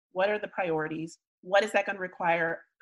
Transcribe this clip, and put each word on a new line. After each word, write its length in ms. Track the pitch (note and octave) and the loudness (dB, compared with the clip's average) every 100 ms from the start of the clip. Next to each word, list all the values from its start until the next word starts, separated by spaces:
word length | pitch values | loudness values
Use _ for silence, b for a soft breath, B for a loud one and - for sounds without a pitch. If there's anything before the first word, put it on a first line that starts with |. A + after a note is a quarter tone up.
| _ | _
what 180 | F3+ G3 | -2 0
are 80 | G#3 | 0
the 120 | G3+ | -4
priorities, 680 | - F#3 D#3+ D#3 D#3 D#3+ - _ _ | -4 -2 -2 -2 -6 -8 -12 _ _
what 220 | F3+ G3+ | 2 2
is 80 | G#3+ | 4
that 140 | G#3 G3+ | 2 0
gonna 100 | G3 | -4
require 600 | F#3 - F3 E3+ E3 - - _ | -8 -2 0 2 0 -4 -10 _